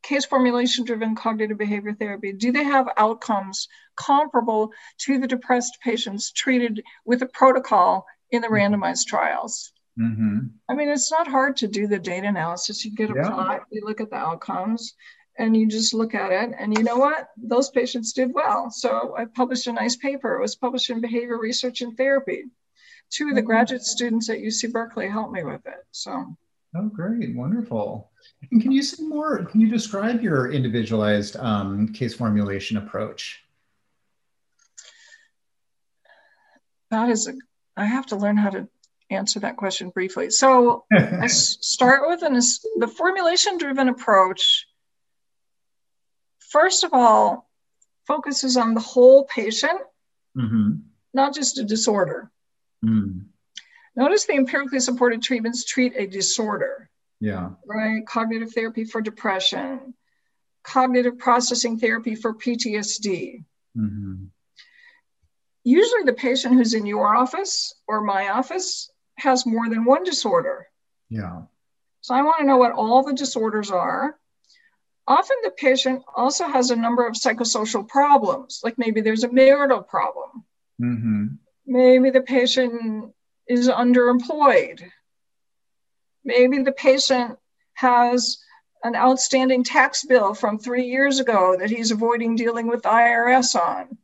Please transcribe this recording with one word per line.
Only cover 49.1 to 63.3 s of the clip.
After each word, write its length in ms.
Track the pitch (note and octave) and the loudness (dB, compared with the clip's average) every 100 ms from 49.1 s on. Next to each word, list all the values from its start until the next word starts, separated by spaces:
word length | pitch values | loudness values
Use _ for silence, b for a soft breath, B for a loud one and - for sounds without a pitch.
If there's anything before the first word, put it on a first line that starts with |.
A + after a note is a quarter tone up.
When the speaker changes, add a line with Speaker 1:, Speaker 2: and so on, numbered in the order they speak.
| C4+ C4+ | 10 8
Speaker 1:
patient, 540 | - G#3+ A3 D4 F#4 - _ _ _ _ C3 | -4 -4 -2 -2 -2 -6 _ _ _ _ -6
Speaker 2:
Mm-hmm. 380 | A2+ A2 G#2 D#3 - _ _ | 0 2 2 0 -8 _ _
Speaker 1:
not 200 | C4 C#4 C#4+ | 0 0 0
just 240 | C#4 - | -4 -4
a 40 | G#3 | -4
disorder. 640 | A3 - G3+ F3 - - _ _ _ _ _ A2+ | -2 0 0 0 -4 -12 _ _ _ _ _ 0
Speaker 2:
Mm. 400 | A2 F#2+ F#2 G2 _ _ - B B B - | 2 0 -8 -14 _ _ -20 B B B -2
Speaker 1:
Notice 300 | C4+ G4+ - | 2 2 0
the 80 | |
empirically 460 | C#4+ B3+ D4+ C#4 C4 | 0 0 -2 -4 -4
supported 420 | B3+ B3 B3 A3+ | -2 0 0 0
treatments 440 | - B3 A3+ A#3+ - | -2 -2 -4 -6 -6
treat 280 | - B3 A3+ | 0 0 -2
a 100 | G3 | -8
disorder. 840 | G3 F#3+ - G#3+ G3 - - - _ _ _ | -4 -4 -2 -4 -4 -6 -8 -18 _ _ _
Speaker 2:
Yeah. 300 | G#2+ F#2+ F2+ - - | -6 -6 -10 -12 -10
Speaker 1:
Right? 400 | G#3+ A3 A3 A3 | -4 -2 -4 -4
Cognitive 440 | A#3 A3+ A3+ A3+ | -4 -2 -4 -6
therapy 320 | A#3 A3+ A3+ A3 | -6 -6 -6 -6
for 160 | A3+ | -6
depression, 920 | G#3+ - A3 F#3+ - - F3+ B3+ C4+ - _ _ _ _ _ _ | -8 -6 -4 -2 -2 -4 -8 -10 -14 -20 _ _ _ _ _ _
cognitive 560 | - C4+ B3+ B3 B3 B3 | -4 0 2 2 0 0
processing 580 | - A#3+ B3 A#3 A#3 A3+ | 2 2 2 -2 -4 -2
therapy 380 | A3+ A3+ A3+ A3 | -2 -2 -4 -6
for 180 | A3+ | -6
P 220 | A3 B3 A#3+ | -4 -4 -4
T 200 | B3 G#3+ | -4 -4
S 200 | G#3 - | -4 -6
D. 460 | G#3 F3 - | -4 -4 -6